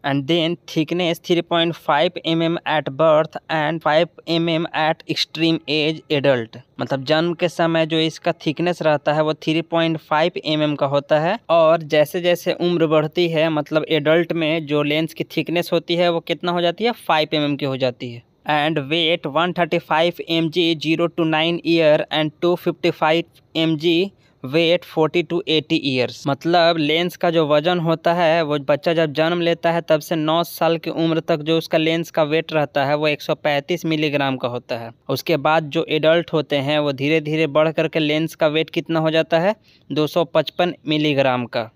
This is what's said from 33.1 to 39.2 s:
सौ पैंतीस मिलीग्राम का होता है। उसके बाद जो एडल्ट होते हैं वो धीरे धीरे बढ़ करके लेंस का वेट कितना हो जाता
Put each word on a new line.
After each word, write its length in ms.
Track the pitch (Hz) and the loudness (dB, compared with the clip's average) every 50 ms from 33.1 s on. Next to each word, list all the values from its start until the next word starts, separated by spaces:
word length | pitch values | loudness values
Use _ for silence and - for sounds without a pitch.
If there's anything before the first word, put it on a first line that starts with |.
| 147 147 | -2 -2
सौ 120 | - - 156 | -4 -6 -6
पैंतीस 500 | - _ 151 147 143 139 - 180 165 - | -2 _ -2 -2 -2 -2 -2 -6 -4 -2
मिलीग्राम 520 | 165 160 151 156 151 143 143 139 135 135 | -4 -2 0 -2 -2 0 0 0 0 -2
का 120 | 127 - 123 | -2 -4 -6
होता 300 | 120 123 120 - 127 117 | -6 -6 -8 -8 -10 -8
है। 120 | 117 113 117 _ _ - | -8 -12 -16 _ _ -6
उसके 280 | - 127 - - 170 | -6 -6 -2 -2 -2
बाद 320 | 147 135 151 156 165 160 143 | 0 2 2 0 0 0 -2
जो 140 | 135 165 156 - | -4 -4 -4 -2
एडल्ट 440 | 156 156 147 156 165 175 165 - | -2 0 2 4 4 2 0 0
होते 240 | - 156 143 _ 147 143 135 139 | -2 -2 -2 _ -2 -2 0 0
हैं 100 | 151 151 | 0 0
वो 140 | 147 147 | 0 -2
धीरे 280 | 139 131 135 143 160 160 | -2 -2 -2 0 0 0
धीरे 260 | 151 151 156 156 160 151 139 151 | 0 0 0 0 0 2 2 2
बढ़ 120 | 156 160 | 2 2
करके 260 | 151 - 160 156 - 165 | 2 -2 -2 -2 0 -2
लेंस 360 | 156 147 147 156 160 160 - | 0 0 0 0 -2 -4 -4
का 120 | _ 170 | _ -2
वेट 240 | 156 147 160 160 151 | 0 0 0 -4 -2
कितना 300 | - 175 - - 165 160 | -4 -8 -4 -2 -2 0
हो 100 | 160 160 | 0 2
जाता 280 | 156 160 | 0 0